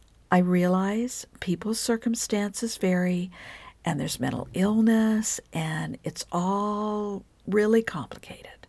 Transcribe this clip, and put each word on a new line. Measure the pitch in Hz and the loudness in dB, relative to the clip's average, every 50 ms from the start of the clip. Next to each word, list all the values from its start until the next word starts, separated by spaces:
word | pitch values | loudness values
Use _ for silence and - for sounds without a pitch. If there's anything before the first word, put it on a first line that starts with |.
| _ _ _ _ _ _ | _ _ _ _ _ _
I | 185 180 | 4 4
realize | 180 180 180 180 180 180 180 185 190 196 208 220 240 254 - - - - _ - | 4 6 4 4 4 4 2 2 2 0 0 -2 -4 -4 -6 -10 -12 -14 _ -10
people's | - 185 175 170 - 208 226 - | -4 -4 -4 -2 -2 -4 -4 -2
circumstances | - - 226 226 - 233 226 - - - 220 208 202 202 196 - 233 226 - - | 0 0 -2 0 0 -2 -2 -2 -2 -2 -2 -2 -2 -2 -4 -6 -6 -6 -4 -2
vary | - 185 180 180 180 180 180 175 180 185 - - - - - - - - - _ - | 0 2 2 2 2 2 0 0 -2 -4 -8 -16 -18 -18 -18 -18 -20 -20 -20 _ -4
and | 170 156 143 | -4 -2 -2
there's | 147 156 - - | -2 -4 -4 -2
mental | - 135 - - - - - | -2 -2 -2 -4 -6 -6 -2
illness | 175 185 208 214 220 220 226 226 220 220 220 220 214 220 - - - - _ - | 0 0 2 4 4 6 6 6 6 4 4 2 0 0 -2 -4 -6 -8 _ -6
and | 165 160 160 156 156 160 156 - - - | -4 -4 -2 -4 -4 -4 -6 -8 -8 -8
it's | 170 - - - - | -10 -8 -8 -10 -6
all | - 180 180 185 196 202 208 208 208 208 214 214 208 208 208 208 202 196 - _ _ _ _ - | -4 -2 0 0 0 0 -2 -2 -2 -2 -2 -2 -2 -2 -4 -4 -6 -8 -10 _ _ _ _ 0
really | 185 208 208 214 220 226 226 | 2 4 4 6 6 4 4
complicated. | - - 156 120 - - - - - - - - - - - - | 2 -4 -6 -8 -8 -12 -16 -16 -18 -18 -18 -18 -20 -20 -20 -20